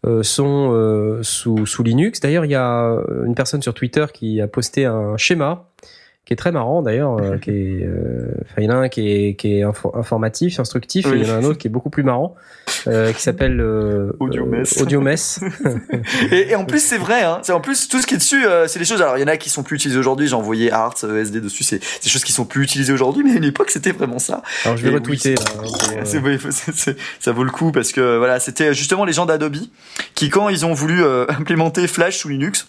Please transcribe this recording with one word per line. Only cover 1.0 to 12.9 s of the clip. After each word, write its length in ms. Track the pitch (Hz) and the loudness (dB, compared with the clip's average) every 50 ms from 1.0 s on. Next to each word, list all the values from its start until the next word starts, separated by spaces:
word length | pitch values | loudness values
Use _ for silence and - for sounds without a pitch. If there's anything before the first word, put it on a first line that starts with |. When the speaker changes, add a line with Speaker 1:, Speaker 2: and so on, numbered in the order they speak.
| 104 110 107 113 | 0 0 -2 -4
Speaker 1:
sous, 440 | 113 - - - - 120 113 110 107 | -4 -6 -6 -4 -2 0 0 0 0
sous 180 | 104 - - 120 | -2 -2 -2 0
Linux. 380 | 113 113 127 165 220 233 - | 2 4 2 2 2 0 -2
D'ailleurs, 240 | - 139 151 170 165 | -2 0 2 2 2
il 60 | 147 | 2
y 40 | 143 | 0
a 400 | 135 127 123 120 120 120 117 117 - - - - 64 62 | 0 0 0 0 0 0 0 0 0 -2 -4 -4 -2 -2
une 100 | - 120 | -2 0
personne 260 | 120 135 - - 147 | 0 -2 -2 -2 -4
sur 120 | 139 - 117 | -4 -4 -4
Twitter 320 | - - 123 - 151 151 143 - | -4 -4 -2 0 0 0 0 -4
qui 260 | - - 110 110 107 | -8 -6 -4 -2 -2
a 80 | 104 101 | -2 -2
posté 380 | - - 120 - - - 139 | -2 -2 -4 -2 0 0 0
un 320 | 127 113 110 107 104 107 110 | 2 0 0 -2 -2 -2 0
schéma 480 | - - 180 170 147 139 165 175 - _ _ _ - - - - - _ _ _ _ | 2 2 2 2 2 0 -2 -4 -8 _ _ _ -20 -20 -20 -20 -20 _ _ _ _
qui 80 | - 120 | -4 -4
est 20 | |
très 160 | - - 170 | -2 0 0
marrant 300 | 170 151 117 117 143 175 | 0 0 0 0 0 0
d'ailleurs, 400 | 160 120 107 117 147 143 123 110 | 0 2 0 2 2 0 0 0
euh, 160 | 104 98 98 98 | 0 0 -2 -2
Speaker 2:
<laughs> 40 | |
Speaker 1:
qui 100 | - - | -2 -2
est, 340 | 104 101 95 92 95 92 90 | -2 -2 0 -2 -2 -2 -2
euh, 480 | 87 87 85 82 - 62 60 60 - - - | -2 -2 -2 -4 -4 -4 -4 -4 -4 -6 -6
enfin, 140 | - - - - | -8 -8 -4 -2
il 80 | 107 | 0
y 20 | 107 | 2
en 40 | |
a 40 | 117 | 2
un 140 | 127 131 127 | 2 0 0
qui 200 | - - 110 104 | -2 -2 0 0
est, 260 | 104 101 101 101 101 | 2 2 2 0 -2
qui 240 | 101 - 107 101 101 | -2 -2 0 2 2
est 40 | 101 | 2
info-, 320 | 104 104 - - - - | 0 -2 -2 -4 -6 -4
informatif, 640 | 117 117 - - 113 110 110 110 - - 180 175 - | -4 -4 -2 -2 0 0 -2 -2 0 -2 -2 0 -2
instructif, 460 | 127 - - 127 117 - - 185 190 | -4 -2 -2 -4 -6 -2 -2 0 0
Speaker 2:
Oui. 140 | 143 131 117 | 2 2 2
Speaker 1:
et 20 | |
il 60 | 110 107 | 2 2
y 40 | |
en 40 | 113 | 2
a 20 | 113 | 2
un 60 | 120 | 2
autre 120 | 143 151 156 | 0 0 0
qui 100 | - 120 | -4 -4
est 40 | |
beaucoup 180 | 110 120 - 147 | -4 -4 -4 -4
plus 140 | - - 143 | -2 0 0
marrant, 320 | 135 123 120 143 180 175 - - - - - - - - - - | 2 2 0 -2 -4 -6 -12 -20 -20 -20 -16 -8 -8 -8 -6 -2
euh, 260 | 120 | 0